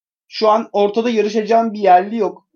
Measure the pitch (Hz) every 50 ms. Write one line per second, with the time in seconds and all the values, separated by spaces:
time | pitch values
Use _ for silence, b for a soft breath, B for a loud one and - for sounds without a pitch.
0 | _ _ _ _ _ _ - - 214 214 214 226 226 - - 202 202 202 202 233
1 | 226 247 233 214 208 196 202 226 208 196 233 226 233 226 208 208 202 185 180 180
2 | 190 208 226 233 196 180 180 - - _ _